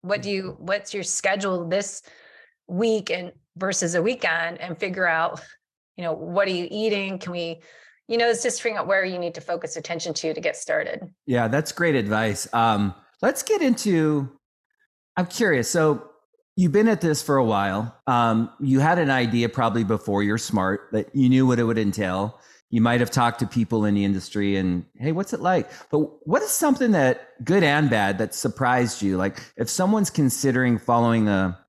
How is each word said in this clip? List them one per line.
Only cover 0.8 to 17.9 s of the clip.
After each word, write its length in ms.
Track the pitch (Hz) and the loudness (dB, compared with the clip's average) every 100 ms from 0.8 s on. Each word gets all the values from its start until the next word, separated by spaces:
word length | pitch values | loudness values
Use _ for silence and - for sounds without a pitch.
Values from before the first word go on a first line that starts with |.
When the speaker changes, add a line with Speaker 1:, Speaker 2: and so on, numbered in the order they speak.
| 202 208 | -4 -10
Speaker 1:
your 80 | |
schedule 640 | 175 - - 202 196 185 170 | -6 -4 -2 0 -2 -2 -2
this 340 | 185 202 - - - - - - _ - | -2 -4 -12 -20 -20 -20 -20 -20 _ -8
week 440 | 180 226 220 196 | -2 0 0 -2
and 220 | 180 180 - _ - | -6 -8 -16 _ -8
versus 360 | 190 185 170 | -4 -2 -2
a 80 | 175 | 0
weekend, 580 | 190 254 180 165 165 170 | 0 0 -2 -2 -4 -8
and 180 | 180 160 | -10 -8
figure 280 | 196 185 180 | -6 -2 0
out, 340 | 160 165 160 - - _ _ _ - | 0 -2 -4 -16 -20 _ _ _ -10
you 80 | |
know, 100 | 170 | -6
what 340 | 160 165 175 202 | -6 -4 0 0
are 40 | |
you 160 | 180 175 | 0 -4
eating? 480 | 208 220 202 190 185 | -4 -2 -2 -4 -8
Can 140 | 185 | -8
we, 280 | 175 165 165 - - - _ - | -8 -8 -10 -16 -20 -20 _ -6
you 100 | 233 | 0
know, 100 | 233 | 0
it's 120 | 233 | 0
just 200 | 247 226 | -2 -4
figuring 160 | 233 208 | -4 -4
out 80 | 156 | 0
where 180 | 190 185 | 0 0
you 140 | 180 | -4
need 160 | 175 170 | -6 -8
to 60 | |
focus 340 | - 170 - 165 | -8 -6 -6 -10
attention 360 | - 170 160 151 | -8 -8 -6 -6
to, 180 | 165 | -4
to 80 | 156 | -4
get 140 | 151 - | -4 -6
started. 460 | - 156 - - - _ - | -4 -4 -2 -8 -12 _ -2
Speaker 2:
Yeah, 200 | 123 113 | 0 2
that's 240 | 135 156 | 0 -2
great 240 | - 170 139 | -2 0 0
advice. 560 | 104 107 110 101 - | 0 0 0 -4 -4
Um, 420 | 117 117 104 101 - _ _ | 0 2 2 0 -4 _ _
let's 220 | 226 - | -2 -2
get 180 | - 415 | -2 0
into, 680 | 285 247 208 170 156 151 135 - _ _ _ _ _ _ _ - | 2 0 2 2 2 0 -4 -12 _ _ _ _ _ _ _ -6
I'm 120 | 180 | -4
curious. 420 | - 214 139 113 | 0 2 2 2
So 400 | 170 156 139 - _ _ _ _ - | 2 2 2 -4 _ _ _ _ 0
you've 140 | 180 | 2
been 140 | 196 226 | 4 4
at 100 | 214 | 2
this 220 | 170 147 | 0 -2
for 140 | - 139 | 0 2
a 60 | 117 | 2
while. 500 | 104 101 98 117 | 2 0 -2 -6